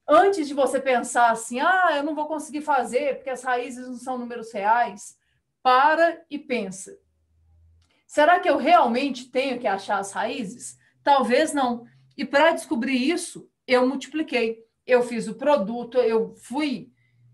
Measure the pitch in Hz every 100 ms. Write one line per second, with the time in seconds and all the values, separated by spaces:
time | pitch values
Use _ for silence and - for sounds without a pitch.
0 | - 302 392 392 285 285 262 277 262 247
1 | - 254 233 226 - 240 311 370 359 294
2 | 294 302 302 302 294 294 294 269 220 240
3 | 294 254 - 247 262 247 262 247 254 247
4 | 269 254 240 240 226 214 202 233 240 208
5 | - _ _ _ _ _ 254 254 294 311
6 | 339 330 _ 285 - 240 196 185 - 196
7 | _ _ _ _ _ _ _ _ _ _
8 | _ - 302 359 370 269 247 339 262 240
9 | 285 - - 254 277 240 214 196 - 202
10 | 196 190 214 277 196 - - - _ _
11 | - 277 226 254 311 294 254 233 - _
12 | _ - - 285 320 330 - 262 262 262
13 | 262 349 - - - _ - 254 254 277
14 | - 311 302 247 226 226 _ _ - 247
15 | 240 240 220 - 277 294 196 240 233 254
16 | 226 226 196 - - 254 302 214 - _
17 | _ _ _